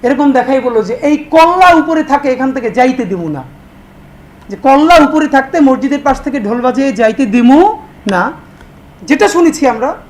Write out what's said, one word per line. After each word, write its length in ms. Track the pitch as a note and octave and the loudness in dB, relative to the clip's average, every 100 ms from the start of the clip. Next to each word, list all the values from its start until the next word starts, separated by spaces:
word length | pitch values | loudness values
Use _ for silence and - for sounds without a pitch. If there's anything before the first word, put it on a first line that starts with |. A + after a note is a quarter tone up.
এরকম 300 | B3 C4+ C#4+ | -2 0 0
দেখাই 280 | B3+ B3 C4+ | 0 0 -2
বলল 220 | B3 A3+ | -2 -2
যে 120 | G3 | -4
এই 220 | A#3+ D4 D4 | -4 -2 -2
কল্লা 580 | - D#4+ E4 F4+ F4+ | 0 2 4 4 4
উপরে 280 | E4 D4+ D#4+ | 4 2 -2
থাকে, 300 | D4+ C#4 C#4+ | -2 -2 -2
এখান 200 | B3+ C4 | -2 -2
থেকে 180 | C4 A3+ | -4 -4
যাইতে 340 | A#3 B3+ C4 | 0 0 0
দেবো 240 | G#3+ F#3 E3 | -6 -6 -6
না, 140 | D3 C3 - - - - - - - - - - | -10 -12 -20 -20 -20 -20 -20 -20 -20 -20 -20 -18
যে 80 | G3 | -4
কল্লা 320 | C4 C4+ D#4 F4 | 2 2 4 4
উপরে 240 | D4 D#4 D#4 | 4 0 0
থাকতে 320 | C4+ C4+ E4+ | -2 -2 0
মসজিদের 380 | C#4 C4 C4 C#4 | 2 2 -2 -4
পাশ 160 | C#4+ C4 | -2 -4
থেকে 200 | - C4 | -4 -6
ঢোল 200 | G3+ A#3+ | -4 -2
বাজিয়ে 320 | B3 A#3+ C#4 | -2 -2 -4
যাইতে 340 | G#3 A3+ A3 C4 | 0 -2 0 -2
দেবো 520 | A#3 A#3+ C#4 G4 A4 - - - | 2 4 4 2 -2 -12 -12 -6
না, 220 | F#3 G#3+ E4+ - - - - - - | -4 -4 -8 -20 -20 -20 -20 -20 -20
যেটা 260 | E3+ D4+ G#4 | -4 0 2
শুনেছি 400 | E4+ E4+ - C4+ | 2 0 2 -2
আমরা। 280 | A3 B3+ - - | -2 -6 -8 -14